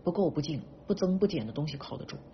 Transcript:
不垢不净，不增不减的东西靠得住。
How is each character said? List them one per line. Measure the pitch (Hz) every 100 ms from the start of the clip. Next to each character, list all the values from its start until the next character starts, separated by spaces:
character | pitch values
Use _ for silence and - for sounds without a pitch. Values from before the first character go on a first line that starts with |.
不 | -
垢 | 175 180
不 | 135
净， | 143 143 - - -
不 | 196
增 | 185 185
不 | 196
减 | 165 110
的 |
东 | - 151
西 | 143
靠 | - -
得 |
住。 | - - -